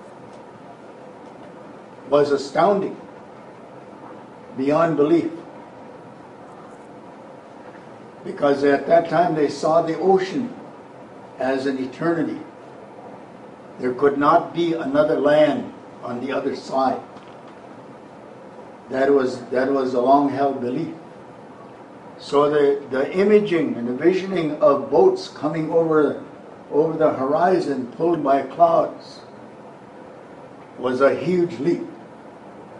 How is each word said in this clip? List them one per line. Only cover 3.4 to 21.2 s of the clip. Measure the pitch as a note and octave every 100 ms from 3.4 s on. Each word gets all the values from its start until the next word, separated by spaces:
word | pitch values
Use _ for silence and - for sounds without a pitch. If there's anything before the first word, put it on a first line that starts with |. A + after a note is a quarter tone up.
| - - - - - - - - - - - A#2
beyond | C#3 D#3 E3 C#3+
belief. | D3 E3 - - - - - - - - - - - - - - - - - - - - - - - - - - - - - -
Because | - - C#3+ C3+
at | C#3+ C#3 -
that | E3 -
time | D#3+ F3
they | D#3 C#3
saw | - D#3 E3
the | D#3+ D#3
ocean | F#3 F#3+ - D3 - - - - - - - - - -
as | B2+ C3+ C#3
an | C3
eternity. | B2+ - E3 E3 C3+ - - - - - - - - - - - - - - -
There | B2+
could | B2 C#3+ C#3+
not | C#3+ E3+ -
be | E3 E3+
another | D#3+ C3+ C#3+ D3+ C3+
land | C#3+ D3+ D3 A#2+ - - - -
on | - A#2+
the | C#3
other | - C3+ -
side. | - C3+ C3+ - - - - - - - - - - - - - - - - - - - -
That | C3 C#3
was, | C#3 B2 A#2 -
that | B2+ C3+
was | C#3 B2+
a | B2
long-held | B2 C#3+ C#3+ C3 C#3 B2
belief. | A#2+ C3+ D#3+ - - -